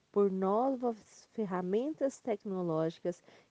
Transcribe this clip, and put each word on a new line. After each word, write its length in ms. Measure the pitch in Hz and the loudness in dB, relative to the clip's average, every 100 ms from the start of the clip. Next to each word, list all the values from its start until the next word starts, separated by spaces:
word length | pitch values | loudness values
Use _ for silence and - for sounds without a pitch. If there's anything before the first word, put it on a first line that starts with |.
| _ | _
por 180 | 202 202 | 2 2
novas 1000 | 190 190 208 269 254 240 214 - - - | 2 2 2 2 0 -2 -4 -10 -20 -10
ferramentas 880 | - 202 185 180 208 285 311 277 - | -6 -4 -2 0 0 -2 -2 -2 -2
tecnológicas 1040 | - 208 214 190 175 160 160 - 175 175 - - _ | -4 -4 -4 -2 0 0 0 -2 -6 -6 -12 -20 _